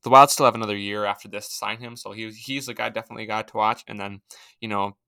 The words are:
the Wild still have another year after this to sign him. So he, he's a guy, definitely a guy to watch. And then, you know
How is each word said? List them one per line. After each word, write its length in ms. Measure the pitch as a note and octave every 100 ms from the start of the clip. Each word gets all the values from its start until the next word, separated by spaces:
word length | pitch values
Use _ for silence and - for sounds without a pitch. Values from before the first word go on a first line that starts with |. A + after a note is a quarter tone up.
the 60 | A#2+
Wild 200 | C3 C#3
still 160 | - C3
have 100 | A2+
another 200 | G#2+ G2+
year 300 | G2+ G#2 G2+
after 220 | G2+ G#2
this 220 | G2+ -
to 40 |
sign 260 | - G#2 A2+
him. 160 | A#2+ A#2+
So 160 | A2
he, 200 | G#2+ A2
he's 360 | A2 - C#3 B2+
a 60 |
guy, 160 | A2+ A2+
definitely 340 | A2+ - A#2
a 40 | A2
guy 140 | G#2+
to 160 | A2 A2
watch. 260 | G#2+ A#2 -
And 120 | G#2
then, 220 | G2 G2 - - - _
you 80 | A2+
know 300 | G2+ G2+ -